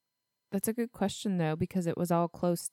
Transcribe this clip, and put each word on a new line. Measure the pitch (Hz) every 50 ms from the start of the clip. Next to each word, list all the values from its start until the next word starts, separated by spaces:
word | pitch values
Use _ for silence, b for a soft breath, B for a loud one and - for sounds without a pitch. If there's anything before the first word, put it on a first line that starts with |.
| _ _ _ _ _ _ _ _ _ _
That's | - 196 - 226
a | 220
good | 240 233 233
question, | - - 196 202 - - - 214 190 175
though, | 165 156 156
because | 165 185 - - 185 170
it | 170 - -
was | 180 170
all | 180 170 170 165
close | - - - 175 175 175 - -